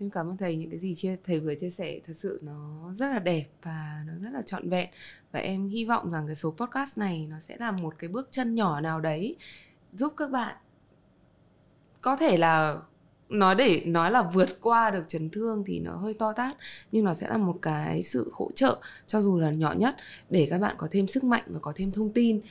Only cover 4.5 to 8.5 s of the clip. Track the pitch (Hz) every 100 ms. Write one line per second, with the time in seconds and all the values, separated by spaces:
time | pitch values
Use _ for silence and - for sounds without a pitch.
4.5 | 185 180 180 175 - - - _ - -
5.5 | 190 196 214 226 233 - 165 151 156 165
6.5 | 156 233 269 277 233 202 170 156 156 -
7.5 | - 233 190 165 - 170 202 262 - 247